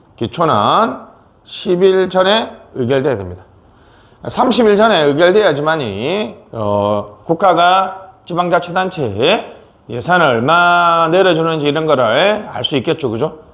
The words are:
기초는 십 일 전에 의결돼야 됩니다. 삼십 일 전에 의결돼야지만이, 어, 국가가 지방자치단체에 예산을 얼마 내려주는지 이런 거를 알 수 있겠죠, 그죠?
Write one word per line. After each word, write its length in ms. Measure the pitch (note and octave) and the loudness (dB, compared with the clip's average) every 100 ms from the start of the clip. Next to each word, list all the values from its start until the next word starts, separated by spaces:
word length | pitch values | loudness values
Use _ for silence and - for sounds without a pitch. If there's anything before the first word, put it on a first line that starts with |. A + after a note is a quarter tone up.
| _ - | _ -8
기초는 380 | A#2 - D#3+ A2 A2+ E3 A3+ B3+ - - _ _ | -8 -2 0 2 2 2 0 -4 -14 -20 _ _
십 380 | - - G#3+ F3 | -20 -10 -4 2
일 260 | F#3+ F#3+ F#3 | 2 2 0
전에 480 | F#3 F#3 A3 - - - | 2 2 2 -2 -10 -12
의결돼야 440 | - A#2+ C3+ D3+ A2+ | -6 -2 0 0 -4
됩니다. 260 | F#2 F2+ - _ _ _ _ _ _ _ - | -6 -14 -18 _ _ _ _ _ _ _ -8
삼십 400 | - E4+ G#3+ A3 | -2 0 2 2
일 100 | G3+ | 4
전에 260 | A3+ F#3 | 4 2
의결돼야지만이, 1400 | D3 C#3+ F3 G3+ G3 C#3+ D3+ D#3+ A#2 G2 C3 G3 A3 - - | 2 4 4 4 2 0 0 -2 -4 -6 -4 -4 -6 -12 -14
어, 640 | A#2 G#2 G2+ G#2 G#2 G#2 - - | -6 -2 0 0 -2 -4 -10 -6
국가가 840 | E3 F#3+ E3 F3 F#3+ F#3+ - - - | 0 2 2 4 2 0 -6 -18 -20
지방자치단체에 1300 | - D#3+ F3 F3 E3+ F3+ F#3 E3 B2 G2 C#3+ A#3 - - - _ - | -8 -4 0 -2 -2 -4 -4 -4 -6 -2 0 0 -4 -18 -20 _ -12
예산을 380 | A#2+ C3+ F3+ D#3 | -8 -2 2 2
얼마 800 | A#2 C3 E3+ F3 F3 E3+ E3 E3 | 2 2 2 4 2 2 2 2
내려주는지 580 | F3 G3 D#3+ E3 D#3+ D3 | 2 2 2 0 -2 -2
이런 180 | D3 D#3+ | -2 0
거를 640 | C3+ A#2 B2+ F#3+ G#3 - | 2 2 2 2 0 -6
알 140 | - | -8
수 120 | A2+ C#3 | -4 -2
있겠죠, 340 | A#2 D#3 B2 | -2 -4 -4
그죠? 300 | A2 D3+ - - | -4 -4 -8 -20